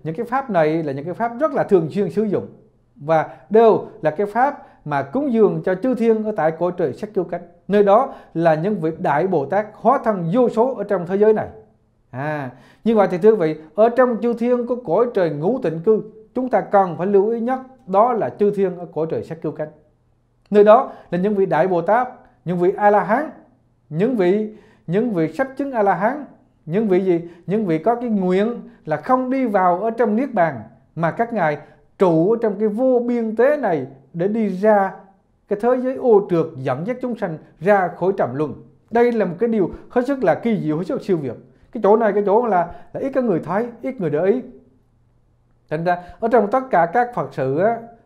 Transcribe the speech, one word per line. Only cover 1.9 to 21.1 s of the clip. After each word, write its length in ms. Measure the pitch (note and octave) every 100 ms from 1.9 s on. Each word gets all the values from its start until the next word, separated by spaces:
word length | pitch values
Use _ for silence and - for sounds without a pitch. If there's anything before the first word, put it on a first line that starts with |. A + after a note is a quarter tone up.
| F3 F#3
sử 120 | F3+
dụng 240 | A3 D3 G2+ - _ _ _ -
và 340 | D3 D#3+ D3 - -
đều 360 | G#3+ A3+ F3 - -
là 100 | D3+
cái 160 | D3+ G3+
pháp 360 | A3+ C#4 C#4+ - _ D3
mà 160 | C#3+
cúng 300 | C3+ B3+ D4
dường 280 | A3+ F#3+ E3 F#3
cho 100 | F#3
chư 200 | C4 A3+
thiên 280 | A3+ A3
ở 80 | G#3+ G#3
tại 160 | D#3
cõi 200 | E3 F3 F3
trời 160 | D3+
sắc 200 | - E3
cứu 100 | F#3+
cánh. 180 | E3+ F3 - _ -
Nơi 160 | G#3
đó 300 | G3 G#3+ C#4 - -
là 220 | E3 E3+ D#3
những 200 | F#3 G3+
vị 160 | D#3+ D#3+
đại 300 | F3+ C#3+ F#3+
Bồ 180 | E3 C3+
Tát 220 | G3 G#3
hóa 260 | - A3 C#4
thân 260 | A#3 G3 E3
vô 160 | A#3 A3+
số 260 | A3 B3+ A3+
ở 80 |
trong 220 | G3+ F#3+ E3
thế 100 | G3
giới 180 | G#3+
này. 140 | G#3+ G#2 - - _ _ _ _
À, 400 | B2 D3+ D3+ B2+ - - _
như 120 | G#3+ A3
vậy 120 | F#3
thì 60 | F3+
thưa 140 | G#3+
quý 60 | G#3+
vị, 180 | D#3 D#3 - -
ở 140 | A3+
trong 280 | A#3 B3+ G#3+
chư 120 | A#3+
thiên 340 | A#3 A#3+ A#3+ A#3+
có 80 | B3 D#3
cõi 200 | F3+ B3+
trời 160 | G3+ E3
ngũ 300 | D3 F3 C4
tịnh 160 | E3+ E3
cư, 220 | G#3+ G#3+ G#3+ - - B3+
chúng 140 | B3+
ta 120 | G3+
cần 360 | - G3 F#3 D3
phải 100 | F#3+
lưu 220 | G3+ G#3+
ý 100 | A#3
nhất 200 | A#3 B3+ - - -
đó 260 | F#3+ A#3+
là 160 | A3+ B2+
chư 220 | - G3+
thiên 260 | F#3+ F#3+ F3
ở 80 | E3+
cõi 140 | D3+ D#3
trời 140 | D3+
sắc 180 | - E3
cứu 100 | D#3+
cánh. 180 | C#3+ D#3 - _ _ _ _ _ _ _
Nơi 140 | G#3
đó 280 | G#3 A#3 - - -